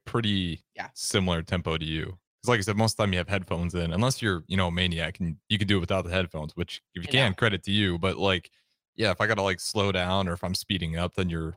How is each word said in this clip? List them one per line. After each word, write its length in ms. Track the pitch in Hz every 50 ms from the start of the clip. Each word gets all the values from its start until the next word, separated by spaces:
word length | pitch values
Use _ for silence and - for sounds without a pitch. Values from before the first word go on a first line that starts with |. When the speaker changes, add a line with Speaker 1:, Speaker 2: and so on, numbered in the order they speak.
| _
Speaker 1:
pretty 600 | - - 120 113 104 101 98 92 87 80 78 - _ _
Speaker 2:
Yeah. 140 | - 95 95 -
Speaker 1:
similar 480 | - - - - 107 95 92 87 82 80
tempo 360 | - - 90 82 82 80 80
to 60 | 80
you. 200 | 78 80 78 78 - 92 90 _ _ _ _ -
'Cause 60 | 120
like 100 | 123 113
I 40 | 95
said, 140 | 101 104
most 180 | 104 113 110 -
of 20 | -
the 40 | 110
time 80 | 101 92
you 60 | 90
have 100 | 87 -
headphones 460 | 101 98 90 - 92 85 87 87 82
in, 180 | 87 85 82 80
unless 280 | 90 113 131 131 - -
you're, 220 | 110 95 85 76 -
you 80 | 87
know, 120 | 98 92 87
a 40 | 85
maniac 480 | 90 90 90 85 82 82 78 - -
and 180 | 95 85 78 - _ -
you 100 | 113 101
can 100 | 107 98
do 80 | 104 95
it 20 |
without 240 | 85 85 98 95 85
the 60 | 85
headphones, 460 | 87 95 92 85 - 80 78 76 -
which 260 | - 87 - - - - _ -
if 100 | 87 87
you 40 | 87
Speaker 2:
I 40 | -
know. 140 | 127 135
Speaker 1:
can, 80 | 110 92
credit 280 | - - 113 101 87 -
to 80 | - 98
you. 260 | 104 107 95 87 85
But, 180 | 85 95 90 -
like, 320 | 87 98 95 90 - - _ _ _ _ _ _ _ _ _
yeah, 140 | - 110 104
if 100 | 90 - 110
I 40 |
gotta, 160 | 107 110 101 98
like, 180 | 98 95 90
slow 300 | - - - 107 98 101 95
down 360 | 92 90 90 92 98 98 90
or 60 | 85
if 100 | 87 -
I'm 100 | 90 92
speeding 420 | - - - 104 90 87 80 80 82
up, 160 | 87 90 -
then 160 | - 95 90
your 260 | 85 82 80 78 82